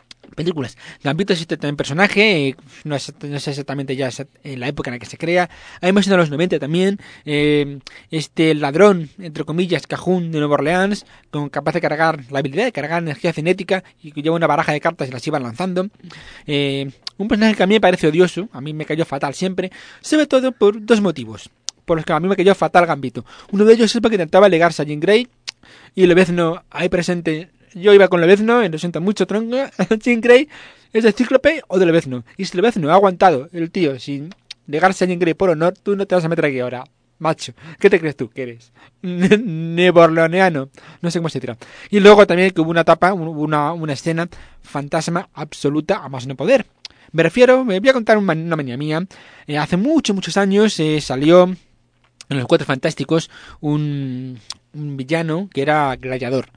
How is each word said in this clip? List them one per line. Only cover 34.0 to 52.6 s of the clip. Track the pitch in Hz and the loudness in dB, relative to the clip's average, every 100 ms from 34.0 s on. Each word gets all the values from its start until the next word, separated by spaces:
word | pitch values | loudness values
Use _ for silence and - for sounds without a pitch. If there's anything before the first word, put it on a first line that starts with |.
| 147 139 156 - _ - - | -8 -10 -12 -18 _ -20 -8
ligarse | 147 185 190 | 0 0 2
a | 180 | -2
Jean | 175 | 0
Grey | 175 | -2
por | 156 190 | 0 0
honor, | 156 170 185 | 0 -2 -2
tú | - 202 | -6 -4
no | 196 | -2
te | |
vas | 180 | -2
a | 165 | -2
meter | 165 147 | -2 -2
aquí | 131 | -4
ahora. | 123 123 135 _ _ _ | -6 -10 -14 _ _ _
Macho, | 160 160 - - 160 156 | -6 -4 -10 -18 -20 0
¿qué | 202 | 2
te | 196 | 2
crees | 156 135 | 0 -6
tú | 123 | -10
que | - | -10
eres? | 123 117 _ _ _ | -14 -14 _ _ _
<laughs> | _ | _
Neborleoneano, | 180 175 185 208 233 160 165 170 180 170 165 165 165 180 190 151 135 - - - | -10 -2 2 2 0 -6 -4 2 4 6 6 4 0 2 2 0 -6 -14 -20 -10
no | 175 | -6
sé | 170 | -4
cómo | 165 | -4
se | 135 | -6
tira. | 123 113 - - - | -10 -12 -18 -20 -2
Y | 202 | 6
luego | 196 208 202 | 8 10 8
también | 175 190 | 4 2
que | 185 | 2
hubo | 160 | 0
una | 165 | 2
etapa, | 165 165 180 | 2 4 2
un-, | 196 160 | 0 -4
una, | 156 151 151 147 | -4 -2 0 -2
una | 170 156 | -4 -8
escena | 131 170 165 175 - - - | -6 -4 -4 -6 -10 -20 -20
fantasma | - 147 139 165 160 170 - | -12 -10 -6 -4 -4 -6 -8
absoluta | - 151 - 143 147 151 202 | -12 -14 -6 -4 -2 -2 -4
a | 135 | -6
más | 135 127 | -12 -10
no | 131 | -6
poder. | 160 262 - _ - _ _ | 0 0 0 _ -20 _ _
Me | 156 | 0
refiero, | 160 240 247 254 | 0 4 4 4
me | 254 190 | 2 0
voy | 262 | 2
a | |
contar | 262 220 214 | 2 2 2
una, | 196 | 2
una | 160 165 160 | -2 -4 -6
manía | 135 123 | -6 -6
mía. | 151 156 190 - - - - | -4 -4 -6 -14 -20 -20 -8
Eh, | 147 | -6
hace | 147 180 | -2 -2
muchos, | 247 320 220 | 0 0 0
muchos | 196 175 196 | -4 -4 -2
años, | 196 202 214 - | 2 2 2 0
eh, | 156 151 | -2 -2
salió | - 131 147 175 | -4 0 6 6
en | 180 185 _ _ _ _ _ _ - 135 | 6 0 _ _ _ _ _ _ -8 -6
Los | 120 | 0
Cuatro | 165 | 0